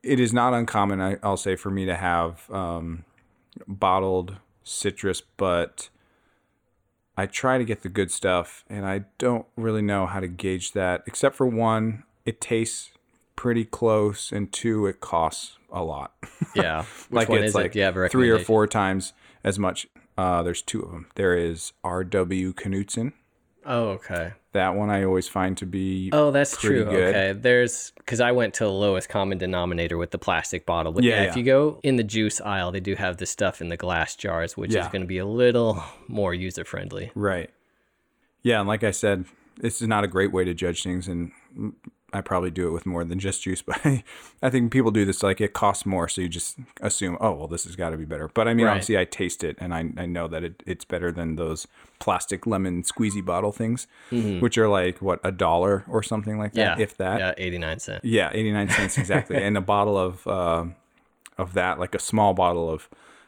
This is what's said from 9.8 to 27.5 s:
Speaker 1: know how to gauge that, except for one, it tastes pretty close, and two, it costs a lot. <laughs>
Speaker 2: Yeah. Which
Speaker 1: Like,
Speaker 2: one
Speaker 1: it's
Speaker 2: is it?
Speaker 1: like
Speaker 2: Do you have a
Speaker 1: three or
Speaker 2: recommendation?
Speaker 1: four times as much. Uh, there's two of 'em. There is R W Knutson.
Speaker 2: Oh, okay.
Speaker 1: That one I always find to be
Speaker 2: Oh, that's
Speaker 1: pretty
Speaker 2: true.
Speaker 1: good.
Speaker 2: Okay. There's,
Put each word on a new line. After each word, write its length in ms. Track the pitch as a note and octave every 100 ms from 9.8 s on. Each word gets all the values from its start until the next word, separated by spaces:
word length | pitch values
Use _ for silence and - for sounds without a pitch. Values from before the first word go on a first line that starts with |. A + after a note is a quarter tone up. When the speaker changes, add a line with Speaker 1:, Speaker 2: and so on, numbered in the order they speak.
Speaker 1:
know 240 | G#2 G2+ F2+
how 140 | F#2+
to 80 | F#2
gauge 440 | F2+ F#2+ F#2 -
that, 300 | G2+ F#2 F2 -
except 300 | - C#3 -
for 100 | C3
one, 560 | A2+ A2+ A2 A2 A2 - _ -
it 140 | -
tastes 520 | - A2+ A2+ - - _ _ _ _ -
pretty 300 | B2 A#2 A2+
close, 680 | - A2+ G#2+ G#2 G2 -
and 200 | G#2 F#2+
two, 340 | - A#2 G#2+ G2+
it 140 | -
costs 560 | - E2+ D#2 - - - _
a 120 | F#2+
lot. 300 | E2 C#2+ - _
<laughs> 340 | - - - -
Speaker 2:
Yeah. 240 | E2 D#2 - - -
Which 20 |
Speaker 1:
Like, 180 | A#2 A2
Speaker 2:
one 100 | A2
Speaker 1:
it's 100 | G#2+
Speaker 2:
is 60 | G2+
it? 20 |
Speaker 1:
like 140 | F#2
Speaker 2:
Do 60 | G#2
you 60 | G2
have 100 | F#2
a 140 | F#2
Speaker 1:
three 200 | C3 A#2+
or 40 |
Speaker 2:
recommendation? 120 | A2 F#2
Speaker 1:
four 220 | A2 G#2+
times 460 | A2 F#2+ F#2+ F#2+ - _ _
as 160 | - G2
much. 260 | F#2+ F2 - - _ -
Uh, 240 | F#2 F2
there's 220 | E2+ E2+
two 180 | - A2
of 100 | E2+
'em. 140 | E2+ E2
There 240 | - F#2+ F2
is 360 | E2+ E2 - _
R 200 | F2+ F2+
W 500 | F#2 G2 F2+ F#2+ F#2
Knutson. 600 | F2+ G2 F#2+ G2+ - B2 - _ _ _ _ C#3+
Speaker 2:
Oh, 240 | A#2+ A2
okay. 420 | F#2+ - F2 E2+ G2 _
Speaker 1:
That 200 | G2+ F#2 F#2+
one 140 | G#2
I 140 | G2+
always 240 | F#2+ F#2 F2+
find 280 | G2 F#2 F#2
to 100 | F2+
be 420 | F#2+ F#2+ F#2+ F#2
Speaker 2:
Oh, 200 | D3+ D3
that's 240 | C#3 C#3+ -
Speaker 1:
pretty 260 | - C3
Speaker 2:
true. 80 | G#2
Speaker 1:
good. 240 | F#2+ F2+ G2
Speaker 2:
Okay. 240 | F#2+ G2
There's, 520 | B2